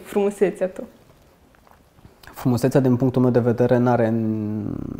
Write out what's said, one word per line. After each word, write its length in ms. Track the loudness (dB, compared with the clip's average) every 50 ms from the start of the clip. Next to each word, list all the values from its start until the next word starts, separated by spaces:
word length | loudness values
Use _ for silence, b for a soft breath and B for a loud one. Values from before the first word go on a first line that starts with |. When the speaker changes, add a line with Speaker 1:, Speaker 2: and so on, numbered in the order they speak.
| -8
Speaker 1:
frumusețea 640 | -6 -4 -2 -2 -2 0 0 0 0 0 -2 -6 -6
tu? 140 | -6 -8 -16 -16 -18 _ _ _ _ _ _ _ _ _ _ _ _ _ _ _ -20 _ _ _ _ _ -20 -20 _ _
Speaker 2:
Frumusețea, 580 | -20 -20 -12 -6 -2 -2 0 0 0 2 2 2
din 160 | 4 4 2
punctul 260 | 2 2 0 2 2
meu 100 | 2 2
de 80 | 4 2
vedere, 380 | 2 2 2 2 2 2 2 2
n-are 320 | 2 2 2 2 2 2
n-, 680 | 0 0 -2 -2 -2 -4 -4 -4 -6 -6 -6 -6 -6 -8 -8 -10 -12 -12